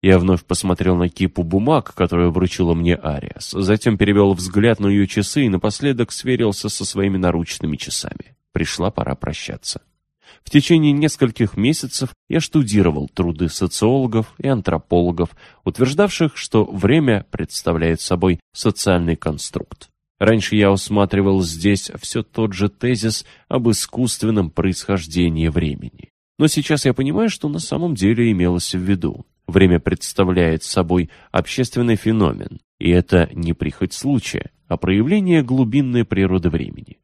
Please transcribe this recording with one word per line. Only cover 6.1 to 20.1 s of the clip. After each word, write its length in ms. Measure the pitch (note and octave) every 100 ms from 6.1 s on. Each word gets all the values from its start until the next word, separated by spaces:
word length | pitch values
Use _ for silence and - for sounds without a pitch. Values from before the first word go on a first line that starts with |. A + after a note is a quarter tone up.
сверился 560 | - C3 B2 A#2 G2+ G#2+
со 160 | - G2
своими 320 | G2 G2 F#2+
наручными 580 | F2+ E2+ E2+ - D#2 D2
часами. 640 | - - - - - _ _
Пришла 380 | - D#2+ - F2
пора 240 | - - -
прощаться. 680 | - - - - - - _ _ _ _ _ -
В 100 | -
течение 420 | D3 - E3 D3+
нескольких 640 | C#3+ D3+ - C3 - A2 -
месяцев 540 | A2+ D#3+ C3 - C3 - _
я 100 | D#3+
штудировал 720 | - D#3 B2 G#2 F2+ D2 C#2
труды 400 | - F2 D#2 E2+
социологов 840 | - F#2 - G#2+ C3+ B2+ A2 G#2+ _
и 100 | C#3
антропологов, 840 | B2+ F#2 E2 - F2 F2 E2+ F2 - - _ -
утверждавших, 720 | - B2+ D3 G3+ - D#3+ -
что 260 | - A2+
время 600 | G#2+ G2+ - D3+ C#3+ G#2 -
представляет 720 | - D#2+ - - E2+ E2 E2
собой 400 | - F2 F#2+ F2 _
социальный 640 | - A#2 G2 - F2+ E2+ D#2+
конструкт. 720 | - D2 - - - - - _ _